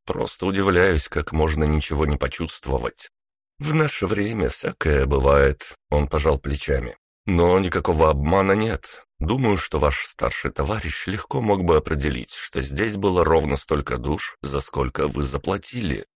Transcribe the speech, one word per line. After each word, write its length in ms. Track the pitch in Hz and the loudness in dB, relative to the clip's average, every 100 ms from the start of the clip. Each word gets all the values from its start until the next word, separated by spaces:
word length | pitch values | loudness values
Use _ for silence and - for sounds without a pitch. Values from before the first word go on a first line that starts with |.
Просто 440 | - - - - 92 | -8 -4 -6 -4 -2
удивляюсь, 600 | 98 98 90 95 82 - | 0 2 4 4 2 0
как 220 | - 73 | -4 -2
можно 340 | 80 78 76 76 | 0 0 2 2
ничего 420 | 76 - 76 78 | 2 0 0 0
не 100 | 71 | 0
почувствовать». 920 | 69 - 80 - - 67 60 - - _ _ _ _ - | -2 -4 -8 -8 -4 -4 -4 -8 -18 _ _ _ _ -10
«В 160 | 147 156 | -2 0
наше 320 | 151 - 92 | 0 0 -2
время 420 | 98 101 113 69 | 0 -2 -2 -2
всякое 560 | - - - 80 71 67 | -2 -8 -4 2 2 2
бывает», — 720 | 69 67 71 69 71 - - - | 2 4 6 4 2 -6 -18 -4
он 160 | 73 71 | -2 0
пожал 320 | 78 73 69 | 0 0 0
плечами. 580 | 71 71 - 67 60 - _ _ - | -2 -4 -2 -2 -4 -12 _ _ 0
«Но 320 | 87 85 92 | 4 4 4
никакого 500 | 95 92 82 80 78 | 2 0 0 4 4
обмана 440 | 71 71 95 98 | 4 2 2 4
нет. 520 | 98 110 98 - - - - | 2 0 -4 -8 -18 -16 -6
Думаю, 380 | 78 127 123 98 | -2 2 2 2
что 220 | - 78 | 0 0
ваш 260 | 73 71 - | 2 0 -6
старший 460 | - 60 - 69 | -4 -4 -2 -6
товарищ 560 | - 73 107 85 - - | -4 -2 -2 -4 -6 -6
легко 340 | 101 - 139 | -6 -6 -2
мог 220 | 113 101 | 0 2
бы 120 | 87 80 | 4 2
определить, 560 | - 78 71 62 - | 2 -2 -2 -4 -6
что 300 | - - - | -12 -8 -6
здесь 340 | 67 69 110 104 | -4 -2 -2 0
было 300 | 98 90 80 | 0 4 4
ровно 320 | 82 76 69 | 4 2 -2
столько 400 | - 76 69 64 | -2 -4 -2 -4
душ, 400 | 67 76 - - | -2 -4 -6 -10
за 200 | 71 69 | -6 -4
сколько 460 | - - 65 - 76 | -4 -4 -4 -2 -2
вы 160 | 71 | -2
заплатили. 800 | 69 67 76 98 - 123 101 60 - | -4 -4 -4 -4 -4 -6 -4 -4 -8